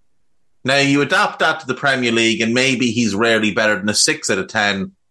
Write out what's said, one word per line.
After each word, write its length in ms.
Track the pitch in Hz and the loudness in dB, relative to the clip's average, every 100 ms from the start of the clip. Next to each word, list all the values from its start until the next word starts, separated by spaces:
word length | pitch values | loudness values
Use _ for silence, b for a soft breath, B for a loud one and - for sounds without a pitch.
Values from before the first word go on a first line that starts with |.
| _ _ _ _ _ _ | _ _ _ _ _ _
Now, 140 | 123 139 | -2 2
you 240 | 139 143 | 2 2
adapt 380 | 139 190 196 - | 2 0 0 0
that 200 | 165 151 | -2 -2
to 80 | - | -6
the 80 | 127 | -2
Premier 360 | 143 131 120 | 0 0 0
League, 300 | 113 113 110 | 2 2 0
and 120 | 113 | 0
maybe 380 | 120 131 123 123 | 0 0 0 0
he's 220 | 110 113 | 0 -2
rarely 380 | 98 117 110 107 | 0 2 2 2
better 260 | 92 107 101 | 0 0 0
than 120 | 104 | -2
a 40 | |
six 360 | 104 - 151 - | 0 -2 -2 -2
out 100 | 98 | -4
of 80 | 95 | -2
ten, 460 | 110 101 98 95 - _ | -2 0 -2 -6 -12 _